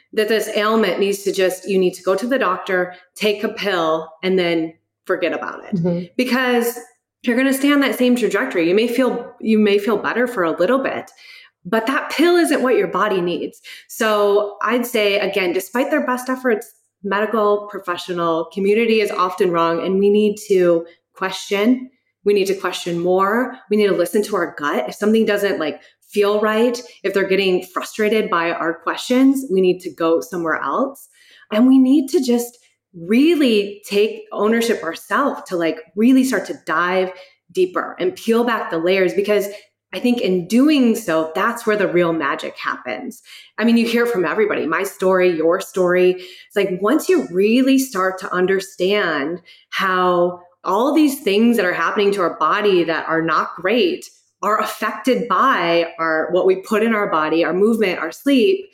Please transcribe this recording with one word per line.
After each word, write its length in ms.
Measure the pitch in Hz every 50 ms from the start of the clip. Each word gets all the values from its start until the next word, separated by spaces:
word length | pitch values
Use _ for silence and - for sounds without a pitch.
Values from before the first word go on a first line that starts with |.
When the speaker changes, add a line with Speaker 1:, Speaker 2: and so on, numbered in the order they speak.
| _ _ -
Speaker 1:
that 140 | 220 214 214
this 200 | 226 214 202 - -
ailment 440 | 214 208 214 226 226 214 185 170 -
needs 220 | 196 196 202 - -
to 80 | 196 170
just, 360 | 185 185 180 180 - - -
you 100 | 196 190
need 140 | 185 180 175
to 80 | - -
go 120 | 185 190
to 120 | 190 -
the 120 | 240 269 240
doctor, 560 | 214 180 185 185 - - 190 180 180 180 - - - _ _
take 300 | - 196 214 208 208 220
a 60 | 214
pill, 600 | 208 - 185 202 190 175 165 160 160 160 160 - - - -
and 160 | 185 185 185
then 340 | 175 170 170 165 160 165 160 _ _ _ _ _ _
forget 300 | - 185 - 175 156 143
about 280 | - - - - - -
it. 100 | - 214
Speaker 2:
Mm-hmm. 320 | 175 165 180 175 175 180 - -
Speaker 1:
Because 640 | - 254 247 233 262 254 247 247 240 233 233 233 - - - _ _ _ _ _ _ -
you're 140 | 247 233
gonna 160 | 240 269 269 262
stay 180 | 269 277 285
on 100 | 285 285
that 180 | 277 240 220 -
same 180 | 254 247 247
trajectory. 520 | 240 220 190 190 202 254 262 - 180 160 170
You 60 | 180
may 140 | 208 233 240
feel, 460 | 240 254 262 240 - - - - - _
you 200 | - 220 220 214
may 200 | 208 202 202 202
feel 200 | 202 240 220 -
better 280 | - 139 165 220 254
for 180 | 247 - 190 175
a 120 | 160 151
little 220 | - 170 190 254 269 262
bit, 280 | - - - - - - _ - - - - - - _ _ _
but 220 | 175 185 - -
that 240 | - - - - -
pill 260 | - - 311 349 349
isn't 260 | 349 330 269 285 - 247
what 140 | 262 233
your 120 | 202 190 165
body 320 | - 180 202 214 196 185
needs. 400 | 175 175 170 147 139 147 - - _ - - - - _
So 680 | - - 226 220 214 208 208 202 202 202 202 - - - -
I'd 240 | 214 233 247 233
say, 320 | - - 220 208 202 196 202
again, 340 | 202 190 - 196 185 175 175
despite 380 | 185 - - - 240 277 -
their 160 | - 294 240
best 240 | 247 254 247 247 -
efforts, 420 | 262 262 254 254 226 - - - - _ _ _ _ _ -
medical 640 | 202 196 202 214 208 - 226 208 208 208 208 208 -
professional 760 | - 185 - - 175 170 - - 180 175 170 170 165 160 170
community 540 | - - 202 196 196 208 220 233 233 226 220
is 100 | 208 202
often 400 | - - 180 185 180 - 202 180 170
wrong, 320 | 165 165 165 170 165 -
and 140 | 180 190 190
we 120 | 202 202
need 260 | 202 208 214 208 202 - - -
to 360 | 202 185 180 175 170 165 170 - - _ _ _ _
question. 720 | - 190 190 185 - - - 202 196 208 240 254 254 - - - _ _ _ _ _ _
We 100 | 202 208
need 120 | 202 190 196
to 60 | 190
question 440 | 190 - 175 175 - - 175 170 170
more. 580 | 170 180 180 185 196 196 214 233 254 247 - - - _
We 60 | 208
need 100 | 214 208
to 80 | 196 180
listen 280 | 170 175 170 - 214 208
to 120 | 208 208
our 180 | 185 170 147 - -
gut. 300 | 147 143 170 240 - -
If 80 | 180
something 280 | - 208 208 220 226 220
doesn't, 360 | 202 208 196 202 196 185 135
like, 200 | 156 147 139 - - - _ _ _ _
feel 300 | - 202 202 202 208 208
right, 400 | 214 214 214 220 233 254 240 - - - - - -
if 100 | 196 190
they're 140 | 196 185 185
getting 340 | 190 185 196 190 180 180 180
frustrated 680 | - - 156 - - - - 214 214 226 220 202 190
by 200 | 190 170 165 170
our 240 | 170 - 156 165 165 -
questions, 640 | - 175 165 - - - 247 254 269 269 269 269 269 - 185
we 80 | 190
need 180 | 185 180 175 180
to 140 | - 175 143
go 260 | - 165 165 165 165
somewhere 360 | 165 - - 175 165 160 151
else. 520 | - - 139 151 196 262 277 - - - _ _ _ _ _ - - - _ 214
And 160 | 208 247 262
we 100 | 262 269
need 300 | 262 254 277 311 269 -
to 120 | - 349
just 380 | 254 233 240 240 240 - - _ _ _ _ _ _ _ _
really 840 | 175 165 175 220 247 294 330 349 294 302 247 220 208 196 202 - - -
take 380 | - 202 202 208 220 - - - - -
ownership 500 | 220 208 214 226 233 226 226 202 - -
ourselves 600 | 160 165 - - - 202 233 285 262 - - -
to, 100 | - 185
like, 220 | 170 170 160 160 - - - _
really 300 | 196 226 247 269 262 254
start 220 | 262 233 185 185
to 120 | - 170 - -
dive 460 | - 160 160 175 175 185 185 185 185 185 - - - _ _ _ _ -
deeper 420 | 185 180 180 180 - - - - -
and 160 | 175 185 185
peel 260 | - - 226 226 233 240
back 280 | 247 226 208 208 -
the 80 | 175 165
layers, 360 | 165 180 190 196 185 175 165
because 320 | 185 202 202 208 202 196 - - - - _ _ _ _ _ -
I 60 | 185
think 200 | - 247 240 240
in 260 | 208 190 185 185 170
doing 480 | 160 220 240 269 302 311 277 247 233 214
so, 360 | - - - 160 160 160 160 -
that's 320 | 185 196 233 226 - -
where 100 | 220 208
the 120 | 208 190 160
real 240 | 156 175 175 165 165
magic 440 | 160 147 139 156 151 151 139 - -
happens. 640 | - 139 - - - 123 - - - - - - _ - - - - - _
I 80 | - 220
mean, 140 | 233 233 233
you 80 | 226
hear 180 | 233 226 233 233
from 220 | 240 - 180 175
everybody, 400 | 151 160 202 214 202 143 131 123
my 160 | 143 165 170 196
story, 480 | 202 - - 190 185 190 185 180 180
your 320 | 170 156 160 165 175 190 190
story. 480 | - - 190 180 175 180 185 180 180 185
It's 440 | - - - - - - _ -
like, 220 | 208 190 175 180 180 190
once 260 | 214 277 311 - -
you 180 | 370 320 220 -
really 480 | 170 185 196 214 226 254 262 277 269 262
start 400 | 262 262 - 185 185 190 185 185
to 120 | 196 -
understand 1120 | - 180 185 180 190 190 190 - - - 180 185 208 208 196 170 156 147 135 156 170 175 - - - - _ _
how 720 | - - 190 190 185 180 185 180 180 175 175 175 175 - - - _ _ -
all 280 | 160 185 208 240 294 294
these 300 | 320 302 277 262 - -
things 340 | 208 196 202 233 240 233
that 80 | 214 185
are 80 | 180 165
happening 400 | 160 165 180 196 214 202 202 196
to 80 | 202
our 180 | 175 165 - -
body 460 | 156 160 175 208 208 208 190 175 165
that 240 | 156 165 147 - -
are 140 | 160 165 160
not 320 | 165 156 170 214 - -
great 480 | - 170 185 226 254 202 170 - - - - - _ _ _ _ _ 185
are 180 | 202 214 214
affected 640 | 214 - - - 220 214 - - - 269 240 196 170
by 640 | - 190 185 240 269 247 190 175 170 170 170 165 165 - -
our, 300 | 165 160 160 156 - - 175
what 120 | 185 -
we 120 | 190 190
put 260 | 185 - - 220 208 220
in 120 | 233 226
our 160 | 208 208 190
body, 320 | 175 160 151 156 160 165 165
our 120 | 147 165
movement, 440 | 185 202 220 233 214 214 185 170 -
our 140 | - 165 -
sleep, 540 | - - 277 285 254 220 190 196 - - -